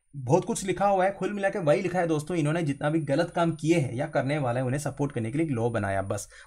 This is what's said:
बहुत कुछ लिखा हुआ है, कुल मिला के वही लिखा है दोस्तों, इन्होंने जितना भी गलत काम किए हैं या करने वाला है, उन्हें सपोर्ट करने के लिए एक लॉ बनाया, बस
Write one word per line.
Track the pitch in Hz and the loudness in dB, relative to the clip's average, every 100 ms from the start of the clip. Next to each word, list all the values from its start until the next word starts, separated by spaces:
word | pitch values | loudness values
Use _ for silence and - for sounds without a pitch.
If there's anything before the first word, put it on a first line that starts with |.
| _ 143 | _ -10
बहुत | 120 170 | 2 2
कुछ | 180 226 | 2 -4
लिखा | 190 175 202 | -2 0 2
हुआ | 190 | 4
है, | 190 | 2
कुल | 196 190 | 0 -4
मिला | 202 196 | -2 -2
के | 202 | 0
वही | 151 170 | 2 2
लिखा | 185 180 | 2 0
है | 170 | 0
दोस्तों, | 156 147 175 | 0 0 0
इन्होंने | 151 165 | 0 0
जितना | 151 139 147 | 0 -2 0
भी | 160 | 0
गलत | 139 139 175 | 0 0 0
काम | 175 165 | 0 0
किए | 160 156 170 | 0 2 2
हैं | 131 | 2
या | 117 151 | -2 -2
करने | 147 131 151 | -2 0 0
वाला | 127 120 | 0 0
है, | 127 | 0
उन्हें | 139 | -2
सपोर्ट | 143 127 143 | -4 -4 -4
करने | 123 113 | -2 -4
के | 143 | -2
लिए | 165 | 0
एक | |
लॉ | 117 120 | 0 0
बनाया, | 110 98 98 | 0 0 -2
बस | 98 104 - - | -2 -6 -8 -16